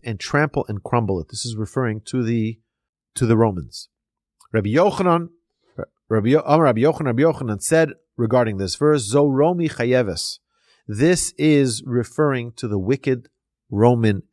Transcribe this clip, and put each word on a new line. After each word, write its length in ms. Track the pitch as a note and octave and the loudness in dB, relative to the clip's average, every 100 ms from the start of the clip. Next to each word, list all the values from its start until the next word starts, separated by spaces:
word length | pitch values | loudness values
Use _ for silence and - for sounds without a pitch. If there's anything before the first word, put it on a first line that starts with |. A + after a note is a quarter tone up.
and 160 | - G#2+ | -10 -10
trample 460 | - C#3+ D3 - - | -4 -2 -2 -2 -6
and 160 | G#2 | -8
crumble 360 | - A#2+ G#2+ F#2+ | -4 -2 -2 -4
it." 100 | D#2 | -6
This 160 | - B2 | -10 -10
is 100 | G#2+ | -8
referring 460 | G#2+ - B2 G#2+ - | -8 -4 -4 -4 -6
to 180 | B2+ | -4
the, 360 | A2+ A#2 A2 A2+ _ _ _ _ _ - | -2 -2 -2 -6 _ _ _ _ _ -2
to 100 | A2+ | 2
the 120 | A2 | 4
Romans. 520 | A2+ F2+ C#2 - - _ _ _ _ _ _ | 2 0 -10 -14 -18 _ _ _ _ _ _
Rabbi 180 | A2 G#2 | -4 0
Yochanan, 600 | B2+ G3+ G3+ F3+ E3+ E3+ _ _ _ _ - - _ - | 2 2 2 0 0 -2 _ _ _ _ -14 -14 _ -4
Rabbi 200 | A2 G#2+ | -2 2
Yo-, 140 | D3+ - | 2 4
Amar 200 | D#3 D3+ | 2 4
Rabbi 160 | A2 | 2
Yochanan, 240 | C#3 D3+ D3 | 2 0 -2
Rabbi 180 | A#2 | 0
Yochanan 380 | D#3 D3 B2+ G#2 | 0 0 -6 -6
said 320 | - D#3+ D#3+ - _ - | 0 2 2 -2 _ -6
regarding 400 | A#2 B2 A#2 G2 | 0 2 2 -2
this 180 | F#2+ - | -6 -2
verse, 280 | D3 D3+ | 2 2
"Zo 240 | G#2 C3+ C#3+ | 2 2 2
Romi 420 | C3+ D3+ F3+ D#3+ | 2 0 0 -4
Chayeves." 720 | - A#2+ B2+ A2 E2+ - - _ _ _ _ - | -2 0 2 0 -4 -8 -12 _ _ _ _ -12
This 460 | G#2 D3+ F3 - - | 0 2 2 -2 -2
is 460 | D3+ D3 C3 A2 - | 2 4 2 -2 -4
referring 640 | B2 A#2 - D3+ B2+ A#2+ | -4 -4 -2 -2 -2 -6
to 140 | - A#2+ | -10 -6
the 120 | G#2 | -4
wicked 500 | F#2 C3+ - C3 - _ _ _ - | -2 -2 -2 -4 -6 _ _ _ -8
Roman 540 | G2+ A#2 A#2+ A2+ G2 - | 2 4 4 2 0 -4